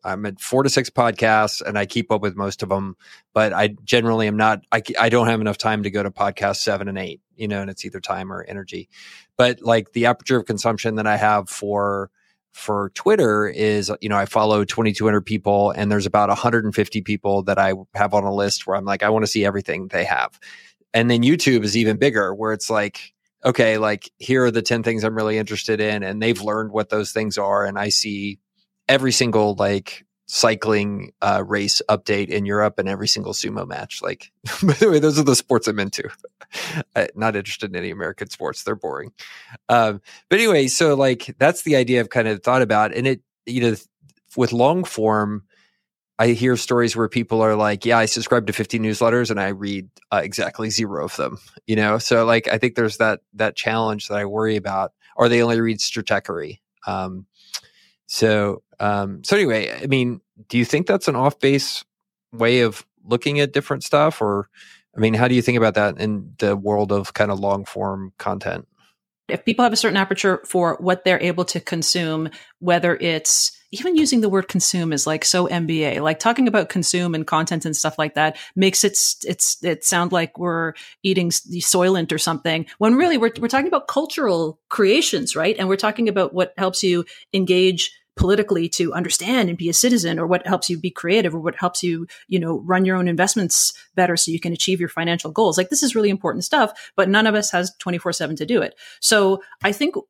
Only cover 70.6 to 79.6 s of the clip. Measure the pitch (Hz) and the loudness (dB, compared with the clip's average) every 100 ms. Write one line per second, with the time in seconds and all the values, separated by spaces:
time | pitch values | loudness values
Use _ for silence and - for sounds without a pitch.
70.6 | 170 - 175 180 180 180 175 170 180 170 | 0 0 0 0 2 2 0 -2 -2 -4
71.6 | - 170 160 180 165 160 160 - - _ | -6 -4 -2 -2 -2 -4 -6 -10 -20 _
72.6 | 175 175 175 170 170 160 156 - - - | 0 2 2 0 0 -2 0 0 0 -4
73.6 | _ 196 320 330 302 247 214 190 185 180 | _ -8 0 2 4 2 2 0 0 0
74.6 | - 185 165 151 - 156 - 185 180 170 | 0 0 -2 -2 -2 -2 0 2 2 0
75.6 | 160 160 151 - 156 160 226 240 247 208 | -2 0 0 0 -2 0 0 2 2 2
76.6 | 180 196 170 175 175 160 156 156 160 170 | 0 -2 0 0 -2 -2 -2 -2 0 -2
77.6 | 165 151 160 - 151 147 156 156 - - | -4 -4 -4 -2 -4 0 0 -2 -10 2
78.6 | 190 185 208 196 - - - 175 - - | 2 4 0 2 -2 -2 -6 -2 -2 0